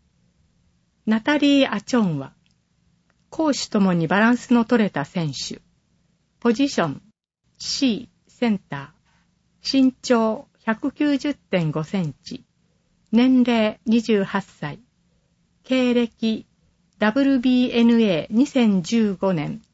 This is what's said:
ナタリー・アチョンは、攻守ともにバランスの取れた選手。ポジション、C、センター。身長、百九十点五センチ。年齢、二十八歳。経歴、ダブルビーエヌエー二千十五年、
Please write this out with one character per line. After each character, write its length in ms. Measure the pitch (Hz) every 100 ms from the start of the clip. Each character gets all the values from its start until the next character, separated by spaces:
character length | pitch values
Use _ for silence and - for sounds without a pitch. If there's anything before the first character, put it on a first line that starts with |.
| _ _ _ _ _ _ _ _ _ _ -
ナ 140 | 220
タ 180 | 294 294
リ 260 | 285 277
ー・ 80 | 262
ア 80 | 208
チ 160 | - 247
ョ 60 |
ン 160 | 196 143
は、 160 | 135 - _ _ _ _ _ _ _ _ _
攻 140 | -
守 140 | 311 262 -
と 100 | 214
も 120 | 190
に 160 | 175 160
バ 100 | 190
ラ 120 | 226
ン 60 | 240
ス 160 | -
の 120 | 240
取 180 | 226 240
れ 60 | 202
た 140 | 147
選 280 | 143 180 156
手。 280 | 131 - - - _ _ _ _ _ _ _
ポ 120 | 233
ジ 160 | 226 277
シ 140 | -
ョ 60 | 165
ン、 140 | - - _ _ _ _ -
C、 500 | - - 269 202 - _ _
セ 220 | _ 233
ン 100 | 202
タ 340 | - 139 139 _ _ _ _ _ _ _
ー。 200 | - 269
身 100 | 262
長、 560 | - - 233 220 214 - _
百 260 | - 220 285
九 260 | - 294 277
十 180 | 294
点 360 | - _ 185 156
五 140 | 156
セ 180 | 156 196
ン 120 | 160 -
チ。 200 | - - _ _ _ _ _ _ _
年 320 | 220 254 254
齢、 340 | 240 233 214 - -
二 140 | 233
十 240 | 226 208
八 160 | 196 196
歳。 400 | - _ 147 143 _ _ _ _ _ _ _ _
経 320 | - 262 247
歴、 520 | 240 233 _ 226 220 - _ _ _ _ _
ダ 140 | 208
ブ 120 | 214
ル 140 | 277 269
ビ 320 | 254 254 247
ー 60 | 233
エ 80 |
ヌ 160 | 233 233
エ 260 | 214 160 -
ー 40 |
二 120 | 214 285
千 360 | 269 226 190
十 320 | 156 233 214
五 180 | 185 196
年、 300 | 170 151 147 -